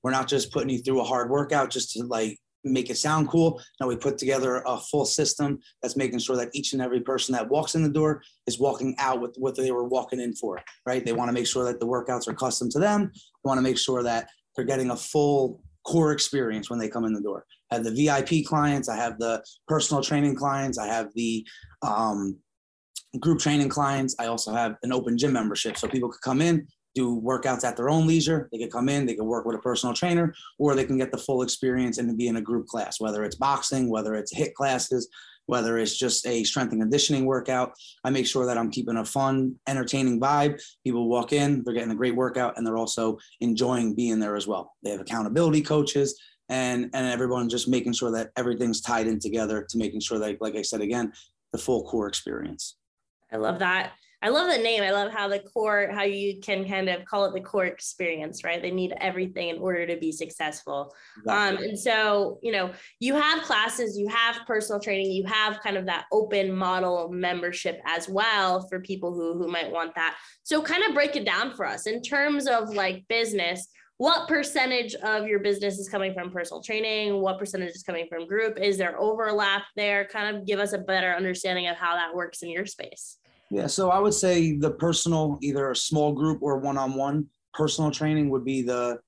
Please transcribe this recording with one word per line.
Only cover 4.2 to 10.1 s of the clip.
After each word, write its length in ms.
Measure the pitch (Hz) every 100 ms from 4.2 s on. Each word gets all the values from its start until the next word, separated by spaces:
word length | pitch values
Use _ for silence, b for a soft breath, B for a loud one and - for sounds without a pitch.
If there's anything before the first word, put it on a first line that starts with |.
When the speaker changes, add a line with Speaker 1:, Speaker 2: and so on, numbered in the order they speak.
| 131 135 131 127
Speaker 1:
a 140 | 131 120
full 280 | - 147 117
system 520 | - 147 - 143 135 b b
that's 140 | 123 139
making 240 | 131 120
sure 160 | 113 127
that 140 | 120
each 200 | 143 143
and 100 | 135
every 180 | 127 123
person 320 | 123 131 -
that 160 | 123 113
walks 260 | 143 147
in 80 | 165
the 80 | 151
door 320 | 147 156 147 B B -
is 140 | 113
walking 340 | 135 - 131 127
out 220 | 135 127
with 140 | 123 127
what 180 | 131 131
they 160 | 131
were 160 | 123 120
walking 320 | 127 123